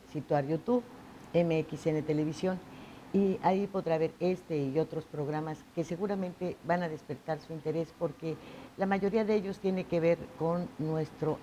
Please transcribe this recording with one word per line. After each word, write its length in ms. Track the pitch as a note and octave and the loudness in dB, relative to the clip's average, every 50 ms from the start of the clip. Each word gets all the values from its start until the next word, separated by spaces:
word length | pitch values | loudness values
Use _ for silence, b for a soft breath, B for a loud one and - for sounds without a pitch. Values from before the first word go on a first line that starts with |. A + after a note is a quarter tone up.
| - - | -14 -10
situar 360 | - D3+ B2+ - D#3+ C#3+ C3+ C#3+ | -8 -6 -2 2 2 2 2 2
YouTube, 340 | D#3+ D#3 - - B3 B3 A#3 - - - - - - - - - - | 0 0 2 2 2 2 0 -2 -12 -18 -18 -18 -18 -18 -8 0 2
M 260 | E3+ F3 E3 D#3+ D#3+ | 2 4 4 4 2
X 260 | D#3 - D3+ C#3+ - | 0 -2 -4 -4 0
N 160 | D#3+ D#3 D3+ | 0 0 0
Televisión, 560 | D3 D3+ D#3 D3+ D3+ D#3 D#3 - - F#3 F#3 F3+ - B B B B B B B B B - | 2 0 0 2 2 0 -2 -2 -2 -2 -2 -2 -6 B B B B B B B B B 2
y 240 | G3 G3+ F#3+ F#3 - - | 4 4 4 2 2 4
ahí 240 | E3+ F#3+ F#3+ G3+ G3 | 4 4 4 2 0
podrá 320 | - F#3+ E3 E3 E3 D#3+ | -2 -2 0 2 2 2
ver 120 | D#3+ D#3 - - | 2 0 0 0
este 380 | E3+ F3+ F#3 F3+ - - E3 D3 | 0 0 0 0 -2 -2 -2 0
y 220 | C#3 C3+ C3 D#3 | 0 0 2 0
otros 260 | D#3+ D#3+ - D#3+ D3+ | 0 0 -2 -8 -8
programas 580 | - - D3 D3 C#3 D3+ D#3 D#3 D#3 D3+ - - - - | -6 -6 -4 -4 -2 -2 -2 -4 -4 -6 -8 -10 -10 -4
que 80 | E3+ D#3+ | -4 -4
seguramente 720 | - F3 D#3+ G3+ G3+ G3+ F#3+ F#3 F3+ F3 - F3+ F3+ - - - | -2 -2 -4 -2 -2 -2 -2 -4 -4 -6 -4 -4 -6 -6 -4 0
van 160 | D#3 F3 F3 | 0 2 2
a 80 | F3 E3 | 2 -2
despertar 500 | D#3 D3+ - - D3 B2+ - - D#3+ D3 | -4 -6 -8 -8 -10 -8 -4 -4 -4 -4
su 140 | - - D#3+ | -6 -8 -10
interés 400 | D#3 - D#3 D3 E3 D#3+ - - - | -6 -4 -2 -2 -2 -2 -4 -4 -4
porque 380 | E3+ D#3+ - - E3 D#3+ D3+ - B B B B B B B | -4 -4 -4 -4 -6 -6 -6 -6 B B B B B B B
la 120 | - F#3+ F#3+ | -2 0 2
mayoría 360 | G3 G3 G3 G3 F#3+ A3+ A3 | 2 2 2 2 4 4 4
de 120 | G3+ A3 | 4 2
ellos 240 | G#3+ F#3 G3 F#3+ - | 2 2 0 -4 -2
tiene 240 | - F#3+ F#3+ F#3 F3+ | 0 0 0 0 0
que 160 | - F3 E3+ | 0 2 4
ver 180 | D#3+ E3 E3+ D#3+ - - - - | 6 6 4 4 2 -6 -6 -2
con 280 | D#3 E3 E3+ F3 F3 - - - | 0 0 2 0 -2 -4 -4 -4
nuestro 580 | D3+ D#3 D#3+ D#3 D#3 D3 - - D#3 D3+ D3+ - | -2 0 0 0 -2 -2 -4 -2 0 0 0 0